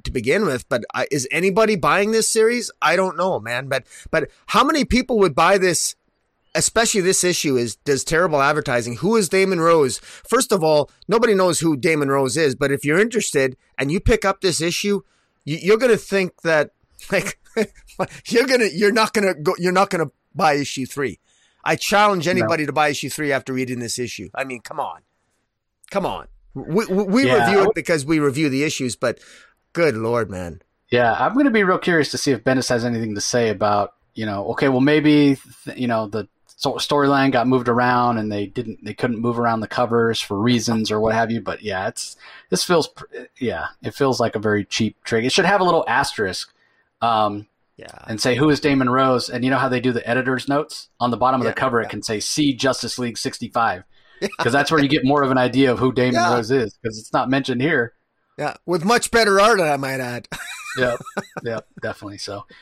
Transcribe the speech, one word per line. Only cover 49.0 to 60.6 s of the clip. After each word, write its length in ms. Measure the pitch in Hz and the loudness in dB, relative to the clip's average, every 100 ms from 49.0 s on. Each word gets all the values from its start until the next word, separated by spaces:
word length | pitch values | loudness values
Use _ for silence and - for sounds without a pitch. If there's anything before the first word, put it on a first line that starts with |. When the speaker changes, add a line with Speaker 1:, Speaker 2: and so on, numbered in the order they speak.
| 135 127 - | 2 2 -2
Speaker 2:
And 120 | 123 | -4
you 60 | 127 | 0
know 80 | 131 | 0
how 140 | 131 | 0
they 100 | 123 | 0
do 100 | 127 | 0
the 160 | 117 110 | -2 -2
editor's 420 | 123 127 127 - | -2 -2 -4 -2
notes? 420 | 143 151 - - - | -2 -2 -10 -18 -4
On 100 | 120 | -2
the 60 | 117 | 0
bottom 240 | 123 131 | 0 2
of 60 | 113 | 0
Speaker 1:
Yeah, 60 | |
Speaker 2:
the 80 | - | -2
cover, 200 | 131 120 | 0 0
Speaker 1:
yeah. 60 | 104 | -2
Speaker 2:
it 40 | |
can 120 | 107 | -6
say, 180 | - 107 | -6 -6
"See 320 | - - 143 | -4 0 0
Justice 460 | 120 135 - 120 - | 0 -2 -2 -6 -6
League 180 | 120 110 | -8 -6
sixty-five." 680 | 139 - 117 120 113 90 - | -8 -8 -6 -2 -2 -4 -12
Speaker 1:
<laughs> 60 | _ _ _ | _ _ _
Yeah. 80 | 196 - | -8 -4
Speaker 2:
'Cause 140 | 120 | 0
that's 180 | 135 139 | 0 2
where 120 | 160 | 2
you 60 | 139 | 2
get 140 | 151 | 2
more 200 | 127 147 | 2 2
of 80 | 139 | 2
an 80 | 131 | 2
idea 340 | 123 127 135 | 2 4 2
of 60 | 110 | 2
who 120 | 127 | 0
Damon 280 | 120 127 123 | 2 2 2
Speaker 1:
Yeah. 140 | 117 | 2
Speaker 2:
Rose 160 | 120 110 | 0 0
is, 260 | 131 107 - | 0 -2 -6
'cause 140 | 113 107 | -10 -10
it's 120 | - | -4
not 160 | 147 127 | -2 0
mentioned 320 | 135 135 123 | -2 -2 -2
here. 320 | 147 147 113 - _ _ _ - | 0 0 -2 -8 _ _ _ -8
Speaker 1:
Yeah, 160 | 147 - - | -8 -8 -4
with 180 | 180 | -2
much 260 | 180 233 - | 2 0 2
better 300 | 233 214 196 | 2 4 4
art, 220 | 214 208 | 4 4
I 160 | 160 143 | 2 0
might 220 | 135 135 | -2 -6
add. 280 | 123 120 - | -6 -10 -10
<laughs> 60 | - - - | -14 -12 -14